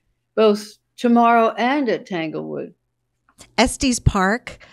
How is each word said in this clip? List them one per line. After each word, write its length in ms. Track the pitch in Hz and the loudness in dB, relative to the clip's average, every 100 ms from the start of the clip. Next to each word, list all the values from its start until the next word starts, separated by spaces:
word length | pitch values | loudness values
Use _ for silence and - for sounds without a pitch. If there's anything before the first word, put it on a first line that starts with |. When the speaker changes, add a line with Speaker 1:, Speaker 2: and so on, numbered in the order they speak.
| _ _ _ | _ _ _
Speaker 1:
both 440 | - 220 208 - - _ - | 0 2 2 -4 -20 _ -4
tomorrow 580 | 240 240 233 233 226 - | 2 4 4 4 2 0
and 320 | 240 294 247 | -2 -2 -2
at 180 | 170 - | -4 -4
Tanglewood. 680 | 175 160 156 156 151 - _ _ _ _ _ _ _ - - | -8 -6 -8 -8 -10 -12 _ _ _ _ _ _ _ -8 0
Speaker 2:
Estes 440 | 254 - 277 240 | 0 0 -4 0
Park, 580 | - 202 185 233 - - - | -2 0 -2 -2 -8 -18 -20